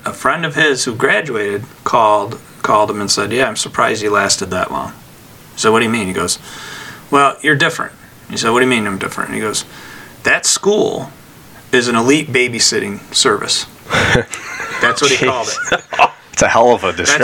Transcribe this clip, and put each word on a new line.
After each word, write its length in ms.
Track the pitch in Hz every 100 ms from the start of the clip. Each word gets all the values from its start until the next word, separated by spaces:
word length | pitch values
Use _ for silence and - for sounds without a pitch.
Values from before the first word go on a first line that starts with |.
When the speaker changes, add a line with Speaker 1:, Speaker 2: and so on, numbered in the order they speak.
Speaker 1:
a 100 | -
friend 300 | - 131 156 160
of 100 | 147
his 300 | 156 131 -
who 100 | 113
graduated 680 | 135 208 160 113 104 101 117 -
called, 560 | - - 110 104 101 120 - -
called 260 | - 110 107
him 100 | 104
and 100 | 101
said, 200 | - 101
"Yeah, 160 | 117 127
I'm 80 | 110
surprised 440 | - - 117 110
you 80 | 107
lasted 400 | 101 98 - 95
that 220 | 92 -
long." 220 | 67 - - - - - - - -
So, 140 | 110
"What 80 | 110
do 60 | 113
you 60 |
mean?" 160 | 117 95
He 60 |
goes, 260 | 92 87 - - - - - - - -
"Well, 260 | 143 139 -
you're 120 | 147 139
different." 360 | 165 - - - - - -
He 60 | 107
said, 120 | 117
"What 100 | 120
do 40 | 127
you 60 |
mean 160 | 123 104
I'm 100 | 95
different?" 340 | - - - 107
He 40 |
goes, 220 | 110 98 - - - - - -
"That 240 | - 165 -
school 640 | - 196 208 - - - - - - - - -
is 160 | 127 120
an 80 | 117
elite 320 | 120 147 151
babysitting 680 | 123 123 117 - 113 104 101 - -
service." 500 | 131 101 - - - - -
Speaker 2:
<laughs> 20 | - - 123 - - - - - -
Speaker 1:
That's 200 | 120 -
what 100 | 143
he 140 | 131 127
called 220 | 127 113
it. 60 |
Speaker 2:
Jeez. 580 | - - - - - - - -
It's 80 | -
a 60 | 98
hell 260 | 113 120
of 100 | 113
a 80 | 95
Speaker 1:
That's 200 | 85 85
what 80 | 147